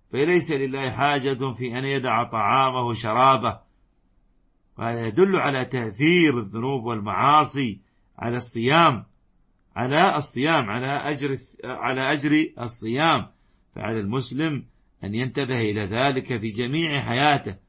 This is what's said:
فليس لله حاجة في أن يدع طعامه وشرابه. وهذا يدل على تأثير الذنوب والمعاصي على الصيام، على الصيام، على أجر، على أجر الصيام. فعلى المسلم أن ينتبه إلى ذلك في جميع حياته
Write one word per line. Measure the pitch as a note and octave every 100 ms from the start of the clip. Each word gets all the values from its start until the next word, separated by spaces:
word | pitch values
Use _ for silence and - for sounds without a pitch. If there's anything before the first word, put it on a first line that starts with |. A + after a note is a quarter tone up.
| _
فليس | A#2+ D3+ F3+ D3+
لله | C#3 C3+ C3+ C3+
حاجة | G#2+ C#3+ C#3+ C3 B2+ C3+
في | A#2 B2+ A#2+
أن |
يدع | C3+ C#3 B2 A2+ A#2+
طعامه | A2+ G#2 C3 C3 B2+
وشرابه. | A#2+ A2 A2+ A2+ C3+ C3 A#2 A2+ _ _ _ _ _ _ _ _ _ _ _ -
وهذا | A2+ A#2 A2+
يدل | A2 G3 F3+
على | C#3 C3+
تأثير | B2 C3 A2+ G2 D3+ F3+ D#3+ A#2+
الذنوب | G2+ G#2+ B2+ C#3
والمعاصي | A2+ A2 G#2 F#2+ C3 D3+ C3+ C3+ B2 F#2+ _ _ _ -
على | A2+ A#2+
الصيام، | A#2+ A#2 A#2+ D#3+ E3 A2 - _ _ _ _ _ _ -
على | B2 D3+ F3+ D3
الصيام، | C#3 - D3 D#3+ A2
على | A2+ C3
أجر، | C#3+ C#3+ D3+ C#3 C3+ - -
على | B2 B2+ A#2+ C3 C3+
أجر | D3+ C#3+ D3+ D#3 -
الصيام. | A#2+ - A2 B2 E3 C#3 - _ _ _ _
فعلى | - G#2 A2+
المسلم | G2+ B2+ A#2+ B2+ D#3+ C3+ A#2 _ _ _
أن | G2
ينتبه | G#2+ C3+ C#3+ B2+ B2+
إلى | G#2+ G#2 G2
ذلك | A2 C#3 C3 - A#2+
في | A2
جميع | G#2 B2 D3+ E3 C#3+
حياته | A2+ A#2+ D3 C#3 A2+ F#2